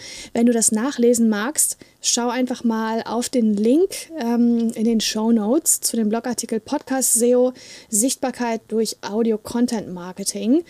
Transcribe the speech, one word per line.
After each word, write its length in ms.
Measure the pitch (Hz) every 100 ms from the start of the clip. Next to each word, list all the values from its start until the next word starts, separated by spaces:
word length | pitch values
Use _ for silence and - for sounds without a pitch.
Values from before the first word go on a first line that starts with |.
| - - -
Wenn 140 | - 240
du 60 |
das 180 | 233 220
nachlesen 580 | 214 269 277 233 233 226
magst, 480 | 208 233 302 - - - _
schau 280 | - 240 240
einfach 340 | 247 254 240
mal 400 | 233 220 220 226
auf 260 | - 226 240
den 260 | 254 220
Link, 560 | 208 220 294 381 - - 320
ähm, 540 | 233 233 240 233 226
in 100 | 233
den 160 | 226 226
Shownotes 800 | - 220 220 233 208 302 - -
zu 160 | - 226
dem 120 | 208
Blogartikel 520 | 226 247 226 - 226
Podcast 540 | - 294 - 269 247
seo: 380 | 226 240 247 254 254 - - -
Sichtbarkeit 720 | 208 262 - 254 247 240 226 -
durch 280 | 220 220 -
Audio-Content-Marketing. 1600 | - 214 233 214 - 240 247 220 - 180 180 185 196 202 208 311